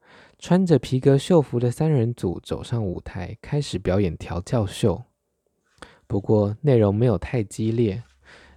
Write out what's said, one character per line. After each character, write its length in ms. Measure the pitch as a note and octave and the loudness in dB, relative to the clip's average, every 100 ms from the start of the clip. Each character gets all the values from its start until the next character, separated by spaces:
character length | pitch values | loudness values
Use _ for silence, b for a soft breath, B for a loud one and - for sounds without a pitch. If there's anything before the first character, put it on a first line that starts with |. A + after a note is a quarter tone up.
| b b b _ | b b b _
穿 260 | - F3+ F#3+ | 0 2 4
着 140 | D3 | 2
皮 180 | - C3 | 2 0
革 180 | C#3 C#3 | 4 4
秀 240 | - F3 | 4 2
服 200 | C3+ B2 | 2 0
的 100 | A#2+ | -2
三 180 | A#2+ D#3+ | 0 0
人 240 | D3 A2+ | 2 0
组 280 | A#2+ G2+ E2+ | -2 -4 -4
走 240 | - - | -6 -10
上 200 | - A#2 | -6 -4
舞 160 | G#2 F2 | -4 -6
台， 380 | - G2 F2 A2+ | -10 -10 -10 -12
开 200 | - D3 | -6 -6
始 180 | C#3+ F#2 | -4 -4
表 220 | F#2 F#2 | -2 0
演 160 | G#2 - | 0 -4
调 240 | - F2 | -8 -10
教 260 | - B2+ G2+ | -4 -2 -2
秀。 340 | - A2+ E2+ - _ _ _ _ _ B B B B - | 0 0 0 -6 _ _ _ _ _ B B B B -6
不 120 | G#2 | -4
过 360 | - G#2+ G2+ G#2 | 2 2 2 0
内 140 | D3 B2 | 2 4
容 160 | G#2 | 4
没 140 | G2+ B2 | 4 2
有 100 | F#2 | 0
太 280 | - C3 | -2 -6
激 260 | G#2 - A2 | -6 -4 -2
烈， 320 | A2+ A2+ F#2+ - _ B B B | 0 0 -2 -10 _ B B B